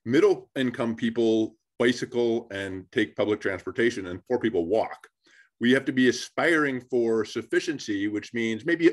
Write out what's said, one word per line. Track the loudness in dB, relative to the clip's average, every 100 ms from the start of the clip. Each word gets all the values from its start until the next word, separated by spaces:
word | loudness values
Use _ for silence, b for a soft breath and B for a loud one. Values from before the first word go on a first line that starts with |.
middle | 0 4 4 2 -2 -4
income | -2 -2 -4 -2
people | -2 2 2 2 0 -6 _ 0
bicycle | 2 2 -2 0 0 0 -4
and | -8 -8 -8 -4
take | -2 -2 0
public | -2 0
transportation, | -2 -4 -6 0 0 0 -6
and | -10 -4
poor | -2
people | 0 -2 0
walk. | 0 -2 -8 -18 _ b b b _
We | 2
have | 2 2
to |
be | 2 2
aspiring | 2 -4 -2 2 2 0 -4 -4
for | 0 2 0
sufficiency, | -2 -6 -4 -2 -2 -6 -6 -4 -4
which | -4 -6
means | -4 -4 -4 -2
maybe, | 2 2